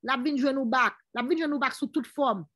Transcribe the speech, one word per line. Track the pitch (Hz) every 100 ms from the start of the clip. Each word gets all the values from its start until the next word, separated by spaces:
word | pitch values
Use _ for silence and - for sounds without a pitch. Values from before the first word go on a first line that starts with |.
l | 226
ap | 262
vin | 262 285
jwenn | 277 269
nou | 247
bak. | 254 233 - _
L | 233
ap | 247
vin | 330
jwenn | 320
nou | 294
bak | 262 -
sou | -
tout | 320 233 -
fòm. | 277 208 156